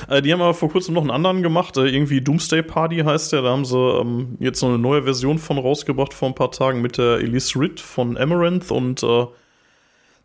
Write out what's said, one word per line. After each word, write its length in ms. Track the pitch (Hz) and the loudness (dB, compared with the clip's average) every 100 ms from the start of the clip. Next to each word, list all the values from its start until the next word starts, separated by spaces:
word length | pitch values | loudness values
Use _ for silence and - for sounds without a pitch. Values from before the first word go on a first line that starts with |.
| - | 0
Äh, 140 | 139 | 2
die 100 | 139 | 2
haben 80 | 175 | 2
aber 120 | 175 | 2
vor 160 | 165 156 | 2 0
kurzem 240 | 180 180 | 0 0
noch 80 | 165 | 0
einen 80 | 151 | 0
anderen 320 | 123 180 185 | 0 2 2
gemacht, 340 | 170 165 175 135 | 2 0 0 0
äh, 100 | 131 | 2
irgendwie 340 | 135 143 135 | 2 2 0
Doomsday 420 | 131 151 - 160 | 2 0 2 0
Party 360 | 165 160 165 165 | 0 -2 0 0
heißt 340 | 151 151 156 | 0 0 0
der, 100 | 151 | 0
da 80 | 123 | 2
haben 140 | 135 | 0
sie, 120 | 127 127 | 0 2
ähm, 600 | 127 - 120 120 127 117 | 2 2 0 -4 -6 -4
jetzt 220 | 131 127 | -4 0
noch 60 | 127 | 0
eine 80 | 120 | 2
neue 240 | 120 147 | 2 2
Version 340 | 131 127 131 156 | 0 0 0 -2
von 200 | - 143 | -2 -2
rausgebracht 560 | 127 143 - 131 135 | 0 -2 -2 -2 -2
vor 140 | - 135 | -2 -4
ein 60 | |
paar 160 | 127 131 | -2 -4
Tagen 300 | - 135 127 | 0 -2 0
mit 180 | 120 - | -2 0
der 200 | 120 117 | 2 2
Elise 400 | 117 123 - 127 | 0 -2 -2 -2
Ritt 220 | 143 - | -2 -4
von 360 | - - 120 120 | -10 -4 -2 0
Amaranth 540 | 135 175 170 180 180 | 0 2 2 0 -2
und, 320 | 131 127 131 | -2 -2 -2
äh, 240 | 117 120 120 - _ _ _ _ _ _ _ _ | 2 2 0 -6 _ _ _ _ _ _ _ _